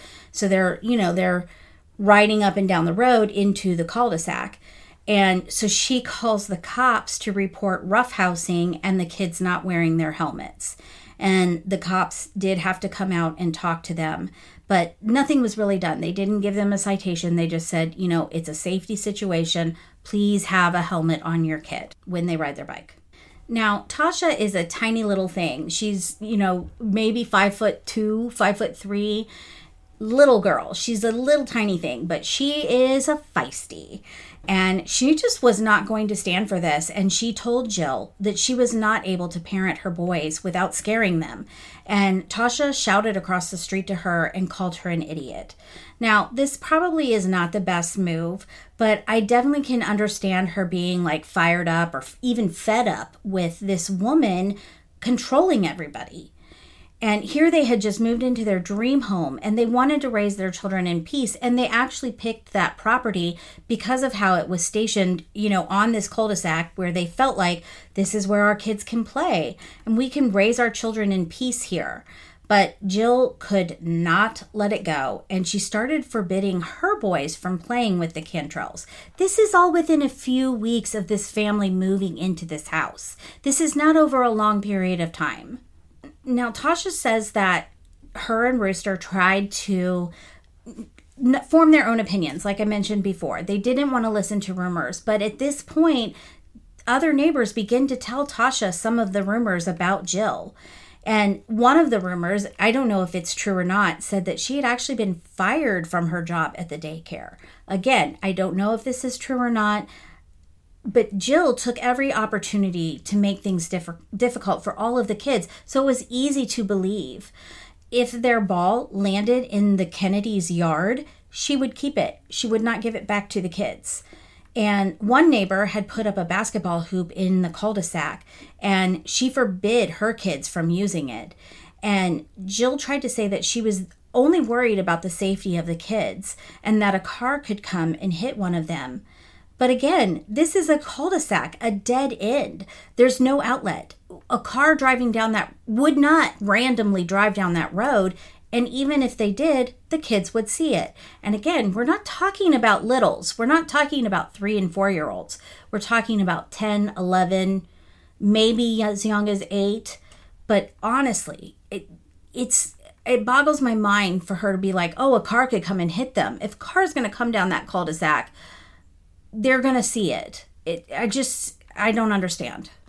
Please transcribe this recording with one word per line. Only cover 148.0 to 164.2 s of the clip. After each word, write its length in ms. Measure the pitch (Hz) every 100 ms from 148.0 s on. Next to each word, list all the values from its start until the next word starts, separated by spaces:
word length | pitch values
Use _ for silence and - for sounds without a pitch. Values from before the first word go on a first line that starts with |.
| 185 - - - -
And 160 | 240 240
even 340 | 247 277 294
if 120 | 254 -
they 160 | 208
did, 440 | 202 311 269 254 - -
the 80 | 320
kids 360 | - 208 -
would 160 | 226 220
see 260 | - 311 180
it. 180 | - - - -
And 140 | 208 208
again, 380 | 302 330 208
we're 100 | 202
not 220 | 254 415 -
talking 480 | - - - 370
about 320 | 262 226 202 220
littles. 520 | 254 196 - - -
We're 80 | 233
not 220 | 320 330
talking 380 | 294 294 285 220
about 280 | 185 -
three 240 | - 202 214
and 160 | 185
four-year-olds. 680 | 185 196 175 143 92 - - - - -
We're 80 | 208
talking 420 | - 233 226 214
about 300 | 180 170 -
ten, 420 | - 214 208 208 185
eleven, 680 | 180 185 180 190 190 190 - - - - _ -
maybe 640 | 202 214 220 233 233 220
as 240 | 214 202 220
young 240 | 208 208
as 140 | 196 -
eight. 480 | 202 202 226 - - - - - - -
But 240 | 202 202 -
honestly, 760 | 214 254 277 - - - - _ -
it, 180 | 196 - - _ - -
it's, 420 | 247 254 - - - - _ -
it 200 | 240 214
boggles 360 | 269 294 294
my 140 | 254 220
mind 500 | 208 208 190 185